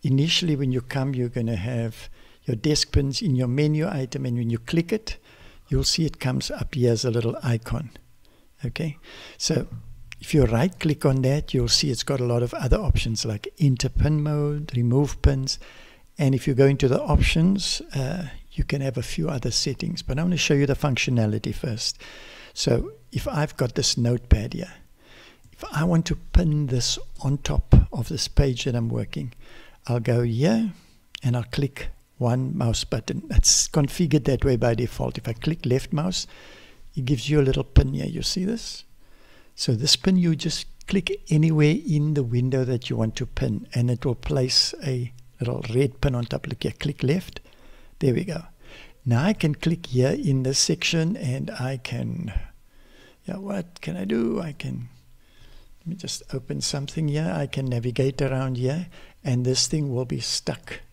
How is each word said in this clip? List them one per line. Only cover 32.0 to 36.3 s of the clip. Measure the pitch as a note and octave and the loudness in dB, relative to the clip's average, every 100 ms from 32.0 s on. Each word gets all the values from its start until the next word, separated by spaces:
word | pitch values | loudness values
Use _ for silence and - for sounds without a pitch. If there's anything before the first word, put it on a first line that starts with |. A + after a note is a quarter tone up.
| _ _ | _ _
one | B2 B2 C3 - | 0 2 0 0
mouse | A#2+ A2 | 0 0
button. | - C3+ - A#2+ - | -2 -6 -4 -6 0
It's | - - - - | 4 6 6 2
configured | D#3 C#3+ - F3 D3 B2+ | 2 0 2 2 4 2
that | B2+ C#3+ | 2 2
way | B2 | 4
by | A#2+ A2+ | 2 2
default. | A#2+ - B2+ B2 | -2 -2 -4 -4
If | A#2 | -8
I | |
click | A#2 - E3 - | -4 -2 -2 0
left | B2+ - | 0 0
mouse, | D3+ E3+ F3+ - | -2 -2 -4 -8